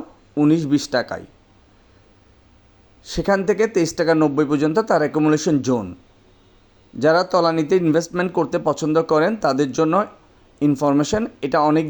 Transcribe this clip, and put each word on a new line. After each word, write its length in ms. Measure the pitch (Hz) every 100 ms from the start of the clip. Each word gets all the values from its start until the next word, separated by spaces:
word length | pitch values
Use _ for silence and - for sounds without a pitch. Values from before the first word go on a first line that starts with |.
| - _ _ 147
উনিশ 240 | 147 165 143
বিশ 200 | 143 -
টাকায়। 360 | 123 - 90 95 _ _ _ _ _ _ _ _ _ _ _ _ _ _ _ _ _ -
সেখান 340 | - 165 196 185
থেকে 180 | 190 226
তেইশ 240 | 202 165 -
টাকা 180 | 160
নব্বই 320 | 160 156 139 143
পর্যন্ত 320 | 147 156 160
তার 220 | 220 175 147
অ্যাকুমুলেশন 500 | 156 151 151 180 147
জোন। 260 | 127 120 92 87 _ _ _ _ _ _ _ _ _
যারা 280 | - 147 170
তলানিতে 520 | 180 185 165 165 147 190
ইনভেস্টমেন্ট 540 | 165 156 170 175 180
করতে 240 | 180 147 170
পছন্দ 360 | 156 143 156 160
করেন 280 | 160 156 175 220
তাদের 340 | 151 131 143
জন্য 240 | 123 160 180 214 - _ _ _ _
ইনফরমেশন, 640 | 147 135 147 143 147 214 226 -
এটা 180 | 143 160
অনেক 260 | 151 156